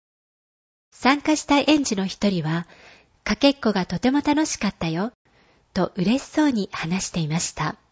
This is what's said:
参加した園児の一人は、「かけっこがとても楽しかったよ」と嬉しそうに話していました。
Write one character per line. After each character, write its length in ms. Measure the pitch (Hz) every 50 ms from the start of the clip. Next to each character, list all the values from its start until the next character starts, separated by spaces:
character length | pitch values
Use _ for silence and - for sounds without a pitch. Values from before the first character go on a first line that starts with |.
| _ _ _ _ _ _ _ _ _ _ _ _ _ _ _ _ _ _
参 300 | _ - - 247 285 285
加 140 | - 311 311
し 120 | 285 -
た 120 | - 285 285
園 240 | - 277 311 294 262
児 120 | - 220
の 100 | 190 190
一 240 | 180 - - 208 202
人 140 | 190 175 147
は、 240 | 156 165 170 175 - - - - - - - _ _ _ _ _
「か 140 | - 208
け 140 | - - 277
っ 80 | 269 -
こ 120 | - 220
が 140 | 196 190 175
と 140 | - 180 -
て 120 | - 254
も 80 | 269 294
楽 260 | - 302 294 302 311
し 120 | - -
か 100 | - -
っ 80 | 190 -
た 120 | _ 180 165
よ」 240 | 160 170 202 247 - _ _ _ _ _ _ _ _ _ _ _ _
と 200 | 196 175 - -
嬉 280 | 196 175 196 247 277 -
し 40 |
そ 220 | - - 320 302 294
う 20 |
に 180 | 247 208 190 - -
話 340 | - - 165 180 190 -
し 20 | -
て 100 | - 175
い 60 | 160
ま 120 | 147 156 180
し 140 | - - -
た。 240 | - 151 156 - - _ _